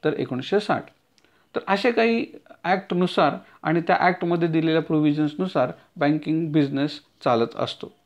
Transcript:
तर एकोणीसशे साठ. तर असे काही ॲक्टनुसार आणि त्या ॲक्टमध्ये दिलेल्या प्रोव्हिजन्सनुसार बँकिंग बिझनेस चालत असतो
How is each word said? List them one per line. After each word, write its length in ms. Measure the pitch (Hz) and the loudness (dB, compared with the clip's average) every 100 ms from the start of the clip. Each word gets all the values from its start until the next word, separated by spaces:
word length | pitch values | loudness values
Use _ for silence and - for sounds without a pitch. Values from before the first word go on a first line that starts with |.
तर 80 | 156 | -2
एकोणीसशे 480 | 135 135 127 127 196 | -4 -4 -6 -2 -2
साठ. 220 | 202 143 - _ _ _ _ _ _ | 0 -4 -4 _ _ _ _ _ _
तर 60 | - - | -10 -2
असे 260 | 196 247 | 0 2
काही 340 | 233 226 233 - - _ - | 2 2 0 -2 -12 _ -12
ॲक्टनुसार 720 | 165 190 - 180 180 - 151 - - - | -2 -2 -2 0 0 2 0 0 -14 -8
आणि 180 | - 165 | -2 -2
त्या 160 | 165 180 | 2 2
ॲक्टमध्ये 480 | 175 180 175 170 170 | 2 2 -2 0 0
दिलेल्या 340 | 160 160 160 | 0 2 0
प्रोव्हिजन्सनुसार 880 | 160 156 151 147 151 147 185 160 123 - _ - | 2 2 2 2 -2 -2 -4 0 -2 -4 _ -2
बँकिंग 560 | 147 151 151 160 165 | 0 0 0 -2 0
बिझनेस 480 | 151 139 139 147 - _ _ | 2 2 0 -4 -6 _ _
चालत 320 | - 120 113 - | 0 2 0 -2
असतो 360 | - - - _ | -6 -6 -14 _